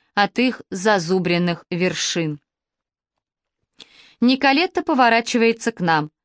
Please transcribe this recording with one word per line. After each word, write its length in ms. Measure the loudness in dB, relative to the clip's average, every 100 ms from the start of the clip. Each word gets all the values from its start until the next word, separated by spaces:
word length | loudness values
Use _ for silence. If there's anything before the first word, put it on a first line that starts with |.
| _
от 260 | -2 -2 0
их 220 | -2 -2 -12
зазубренных 960 | -4 0 0 0 -2 0 0 0 -4 -8
вершин. 680 | -4 -2 -2 -4 -4 -4 -8 _ _ _ _ _ _ _ _ _ _ _ _ _ _ -20 -20 -20 -2
Николетта 640 | 0 2 2 2 0 -2
поворачивается 880 | -2 2 4 2 0 0 0 0 -6
к 80 | -4
нам. 320 | 0 0 -2 _